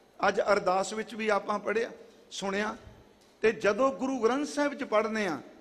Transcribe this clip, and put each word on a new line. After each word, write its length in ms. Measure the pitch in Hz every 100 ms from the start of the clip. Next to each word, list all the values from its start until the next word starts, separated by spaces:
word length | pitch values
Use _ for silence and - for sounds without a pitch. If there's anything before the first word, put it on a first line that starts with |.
| _ - 196
ਅੱਜ 120 | 196
ਅਰਦਾਸ 520 | - 202 180 190 190
ਵਿੱਚ 220 | 220 214
ਵੀ 140 | 220 220
ਆਪਾਂ 300 | 202 208 208
ਪੜ੍ਹਿਆ, 320 | 202 214 233 - - - -
ਸੁਣਿਆ, 460 | - 196 196 214 226 - - - _ _ -
ਤੇ 120 | 220
ਜਦੋਂ 400 | - 196 208 269
ਗੁਰੂ 260 | - 262 262
ਗ੍ਰੰਥ 300 | 208 269 294
ਸਾਹਿਬ 220 | 285 285
ਵਿੱਚ 140 | 277
ਪੜ੍ਹਨੇ 420 | 233 214 220 220 196
ਆ, 120 | 131 - -